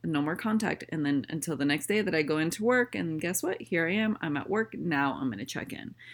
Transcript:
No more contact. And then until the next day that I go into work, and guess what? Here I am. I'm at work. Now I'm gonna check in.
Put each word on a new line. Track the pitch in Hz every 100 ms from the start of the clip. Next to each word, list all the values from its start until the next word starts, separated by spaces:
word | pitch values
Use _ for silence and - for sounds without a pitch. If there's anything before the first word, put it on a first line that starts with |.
No | 170 151
more | 147
contact. | 175 226 220 202 - -
And | 160
then | 147 143 -
until | 160 170 139
the | 143
next | 143 -
day | 208
that | 202
I | 160
go | 147 156
into | 160 -
work, | 220 254 240
and | 208 170 156
guess | 175 180
what? | 330 -
Here | - 170 165
I |
am. | 202 220 214
I'm | 160 147
at | -
work. | 208 220
Now | - 175 147 139
I'm | - 131
gonna | 101
check | 110 147 -
in. | - - - -